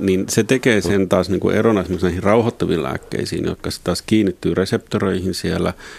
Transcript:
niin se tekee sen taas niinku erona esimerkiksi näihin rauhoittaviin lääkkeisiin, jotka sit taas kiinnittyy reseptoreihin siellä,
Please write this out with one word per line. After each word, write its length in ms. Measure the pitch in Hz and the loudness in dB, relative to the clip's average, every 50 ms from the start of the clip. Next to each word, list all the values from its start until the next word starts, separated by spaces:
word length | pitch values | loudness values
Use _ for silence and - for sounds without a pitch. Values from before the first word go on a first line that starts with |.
| 98 | 2
niin 180 | 98 92 92 98 - | 0 0 0 0 0
se 160 | - - 107 | 0 0 2
tekee 360 | - 135 131 - 135 113 101 | 2 0 2 2 2 2 2
sen 280 | 85 87 101 98 98 87 | 2 2 2 2 2 2
taas 200 | - 95 90 87 | 2 2 2 2
niinku 200 | 98 87 - 95 | 0 0 0 2
erona 300 | 92 101 110 113 110 98 | 2 2 2 2 2 2
esimerkiksi 260 | 87 82 92 82 92 | 0 -2 -2 0 0
näihin 160 | 90 85 90 90 | 0 0 0 2
rauhoittaviin 600 | 101 107 120 113 120 - - 87 85 85 82 71 | 2 4 4 2 0 0 -2 -2 -2 0 -2 -2
lääkkeisiin, 640 | 65 65 - - - - - - - - 80 85 | -4 -6 -8 -8 -8 -6 -6 -6 -4 -4 -4 -4
jotka 260 | - - - - 90 | -4 -4 -6 -6 -8
sit 140 | - - - | -8 -6 -4
taas 180 | - 87 - - | -4 -4 -4 -2
kiinnittyy 520 | - 107 107 104 95 90 - - 82 85 | 0 2 2 2 2 -2 -2 -4 -2 0
reseptoreihin 800 | 90 95 - - 110 - - - 104 101 95 92 92 90 92 90 | 0 0 0 -2 -4 -4 -4 -4 -2 0 0 -2 -2 -2 -4 -4
siellä, 380 | - - 87 87 90 87 87 92 - - - - | -4 -4 -2 -2 0 -2 -2 -4 -6 -12 -18 -20